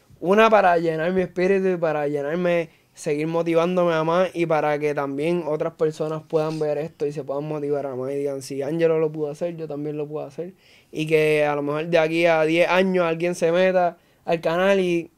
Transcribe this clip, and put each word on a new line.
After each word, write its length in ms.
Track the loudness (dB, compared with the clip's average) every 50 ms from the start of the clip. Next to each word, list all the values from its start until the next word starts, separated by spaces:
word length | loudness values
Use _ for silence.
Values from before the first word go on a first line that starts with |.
| _ _ -14 -4
Una, 280 | -2 2 4 4 6 6
para 280 | 6 4 4 4 2
llenar 340 | 2 0 0 -2 -2 -2 -2
mi 100 | 0 -2
espíritu 460 | -2 -2 -2 -2 0 0 2 2 0 0
y 80 | 0
para 300 | 0 0 -2 0 -2 -2
llenarme, 640 | -2 -4 -4 -4 -4 -4 -2 0 0 0 0 -2 -6 _ _ _ _ _
seguir 320 | -8 -4 -4 -2 -2 -2
motivándome 640 | -2 -2 -2 0 2 2 2 2 2 2 2 2 2 2
a 80 | 0 0
más 260 | 2 2 2 0 0 -2
y 120 | -2 -2
para 320 | 0 0 0 0 0 0 0
que 140 | -2 -2 -2
también 500 | -2 -4 -4 -4 -2 -2 -2 -2 -2 -2
otras 260 | -4 -4 -4 -4 -6 -4
personas 480 | -2 -2 -2 -2 -4 -6 -6 -6 -8 -6
puedan 320 | -2 -2 -2 -2 -2 -4 -2
ver 180 | -2 -2 -2
esto 300 | -4 -6 -8 -8 -6 -6
y 40 | -6
se 120 | -6 -6 -8
puedan 220 | -6 -6 -6 -6
motivar 420 | -6 -6 -6 -4 -2 -2 -2 -4
a 80 | -6 -6
más 160 | -6 -6 -4
y 40 | -4
digan, 240 | -4 -4 -4 -4 -8 -8
"Si 180 | -8 -8 -6
Ángelo 380 | -4 -4 0 2 2 2 2 2
lo 120 | 0 -2
pudo 200 | -2 -4 -6 -6
hacer, 260 | -6 -6 -6 -6 -6
yo 100 | -8 -10
también 300 | -10 -8 -8 -8 -6 -6
lo 100 | -8 -8
puedo 180 | -8 -8 -10 -10
hacer". 260 | -10 -12 -12 -12 -12 -14 _ _ _ _ _ _ _
Y 160 | -8 -6 -2
que 360 | 0 2 2 4 4 4 2 2
a 100 | 2 0
lo 80 | -2 -2
mejor 240 | -2 -4 -4 0
de 100 | 2 2
aquí 280 | 2 4 2 2 2 4
a 160 | 4 4 4 2
diez 260 | 2 4 4 4 4
años 340 | 4 4 4 4 2 2 2
alguien 280 | 2 0 0 -2 -2 0
se 160 | 0 0 2
meta 460 | 4 4 4 4 4 4 2 2 0 -6 _ _ _ _ _
al 140 | -2 -2 0
canal 400 | 0 0 0 2 2 4 4 2
y 320 | 2 2 0 0 -2 -6 _